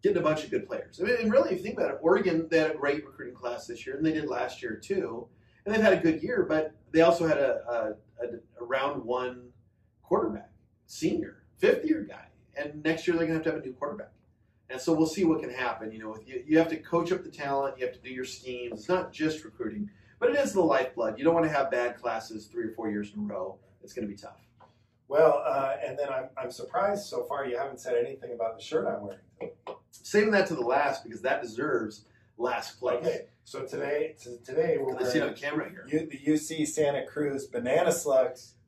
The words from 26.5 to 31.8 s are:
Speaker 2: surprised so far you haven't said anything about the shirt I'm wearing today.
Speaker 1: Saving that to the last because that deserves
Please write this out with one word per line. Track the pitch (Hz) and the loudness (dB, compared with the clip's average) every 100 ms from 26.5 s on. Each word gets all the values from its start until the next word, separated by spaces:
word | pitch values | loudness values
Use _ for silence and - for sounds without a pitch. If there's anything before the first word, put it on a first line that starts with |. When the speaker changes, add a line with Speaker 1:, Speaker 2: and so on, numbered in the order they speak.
Speaker 2:
surprised | 120 113 - 202 202 - | -10 -6 0 0 0 -4
so | - | -6
far | - - - | -4 -4 -4
you | 120 | -4
haven't | 139 123 | -6 -8
said | - 120 | -2 0
anything | 113 - 120 | -2 -6 -12
about | 117 113 113 | -4 -4 -4
the | |
shirt | - 156 - | -4 -2 -2
I'm | 104 | -4
wearing | 104 95 _ _ | -8 -14 _ _
today. | - - - - _ | -12 -12 -16 -16 _
Speaker 1:
Saving | - - 208 214 | -20 0 4 4
that | 208 - | 4 2
to | |
the | 151 | 0
last | 123 135 143 - | 0 2 2 -2
because | - 110 | -6 -4
that | 131 135 | -2 -2
deserves | 120 113 151 123 | -4 -4 0 0